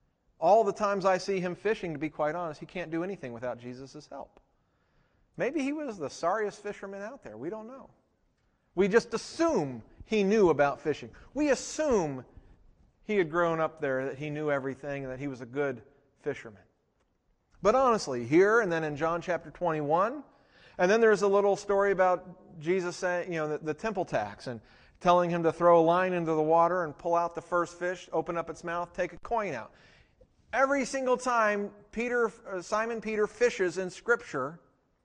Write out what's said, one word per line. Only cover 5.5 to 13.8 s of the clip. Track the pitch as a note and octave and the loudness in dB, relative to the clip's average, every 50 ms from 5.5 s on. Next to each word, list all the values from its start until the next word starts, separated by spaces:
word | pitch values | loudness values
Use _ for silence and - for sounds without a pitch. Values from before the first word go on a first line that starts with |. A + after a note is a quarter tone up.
| D4+ D#4+ | -2 -2
he | C4 C#4 | -2 -2
was | D4 D#4 D4+ C4 G#3+ | -4 -4 -6 -8 -8
the | F#3+ D3 B2 | -8 -8 -10
sorriest | - - - E3+ G3 A3 G#3+ G3+ G3 - | -8 -4 -2 -2 -2 0 -2 -4 -6 -8
fisherman | - G#3 G3 - - G3 G3 G3 | -12 -12 -12 -10 -12 -14 -12 -12
out | G3+ A3 C#4 - | -12 -14 -14 -16
there. | - A2+ G#2+ | -16 -16 -14
We | G#2+ B2+ E3+ | -10 -10 -8
don't | G#3+ A3 G#3+ | -8 -10 -12
know. | A3+ C4 C4+ - - _ _ _ _ _ _ _ _ _ _ _ _ _ _ _ _ - | -14 -18 -20 -20 -20 _ _ _ _ _ _ _ _ _ _ _ _ _ _ _ _ 0
We | E3+ G3 G3 | 2 2 4
just | G3 A#3 A3 - - | 4 4 2 2 -6
assume | G#3 - - - - E4 E4 D4+ G3+ D3+ C3+ B2 A2+ - - - - - | -8 -8 -6 -2 0 2 2 2 2 0 -2 -6 -10 -14 -18 -20 -16 -8
he | - A3 G#3+ G3 | -2 0 2 2
knew | F#3+ G#3+ A3+ G3 E3+ | 4 4 6 6 6
about | D3+ C3+ C#3+ C#3+ C3 - | 6 4 2 2 0 -2
fishing. | - D#3+ C#3 - B2 A2 - - - - | -4 -4 -4 -4 -6 -16 -18 -20 -18 -10
We | - C4 D4+ D4 | -4 -2 0 0
assume | B3+ - - - - - D#4 D4 A#3+ G3+ E3+ D3 C3+ B2+ A#2+ - - - - - - _ _ _ _ _ _ _ _ _ _ | 0 0 -2 -8 -4 -2 0 2 2 0 0 -2 -6 -8 -12 -16 -20 -20 -20 -20 -20 _ _ _ _ _ _ _ _ _ _
he | - G#3+ | -2 0
had | G3+ F3 D3+ | 0 0 0
grown | D#3 F3 F3 E3 E3 D#3+ | 0 0 2 2 2 0
up | D#3+ D#3 D#3 - | -2 -2 -4 -4